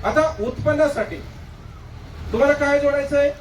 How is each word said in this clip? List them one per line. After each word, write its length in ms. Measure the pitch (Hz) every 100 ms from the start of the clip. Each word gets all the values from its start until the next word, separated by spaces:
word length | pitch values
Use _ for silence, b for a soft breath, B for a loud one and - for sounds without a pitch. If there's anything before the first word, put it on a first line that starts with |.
आता 320 | 302 311 311 -
उत्पन्नासाठी 760 | 226 247 294 294 302 240 208 - - - - - - - - - - - -
तुम्हाला 220 | 220 277
काय 260 | 294 285 285
जोडायचं 400 | 285 285 277 285
आहे? 100 | 285 285